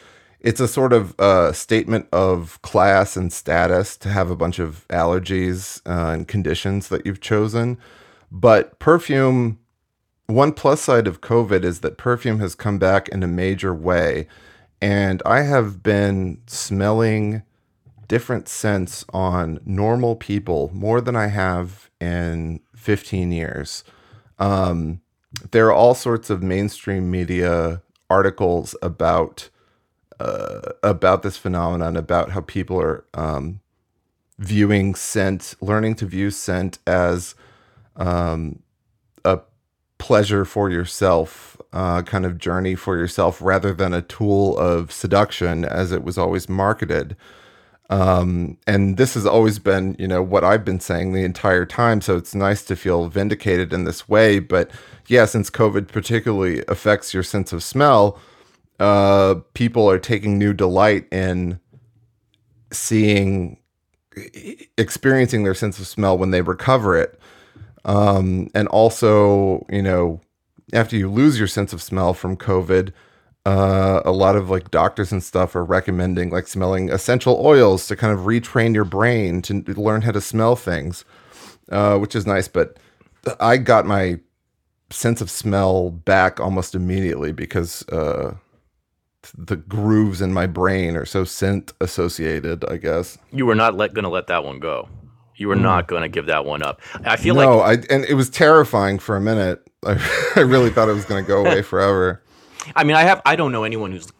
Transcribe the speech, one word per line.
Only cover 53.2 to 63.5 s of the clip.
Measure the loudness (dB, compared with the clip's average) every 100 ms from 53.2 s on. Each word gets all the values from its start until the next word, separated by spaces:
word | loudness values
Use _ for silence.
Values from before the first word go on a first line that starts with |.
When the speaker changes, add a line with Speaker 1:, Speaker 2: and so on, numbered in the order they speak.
| -2 -2 -2 -2 -2
Speaker 1:
in | -4 -6
this | -8 0
way. | 4 6 4
But | 2 0 -2 -6 -20 -20 2
yeah, | 4 4
since | 2 -2
covid | 0 2 0 -4
particularly | -6 -2 -2 0 0 0 -2 -4
affects | -2 0 0 0
your | -6
sense | -4 -4 -4
of | -8
smell, | -6 2 4 6 4 0 -14 _ _ _ _ -2
uh, | 2 4 4 4 4 2 -4
people | -4 -2 2 4
are | 4
taking | 0 -4 0 0
new | 0
delight | 0 0 4 4 2 -2
in | -4 -2 -2 -4 -6 _ _ _ _ _ _ _ _ _ _ _
seeing, | -10 -2 2 4 2 0 -2 -4